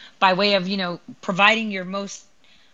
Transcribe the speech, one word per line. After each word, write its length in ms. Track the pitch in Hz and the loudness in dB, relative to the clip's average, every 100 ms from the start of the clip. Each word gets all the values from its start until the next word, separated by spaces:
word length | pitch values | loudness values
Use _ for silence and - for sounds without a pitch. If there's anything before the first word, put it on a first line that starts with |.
| - _ | -20 _
by 140 | 196 | 2
way 200 | 185 202 | 4 2
of, 160 | 196 180 | 2 0
you 80 | 196 | -4
know, 240 | 180 175 - - | -4 -6 -14 -12
providing 480 | - 185 202 226 220 | -6 4 4 4 -2
your 140 | 190 | -6
most 400 | 180 196 202 - _ _ _ - _ | -6 -8 -10 -14 _ _ _ -20 _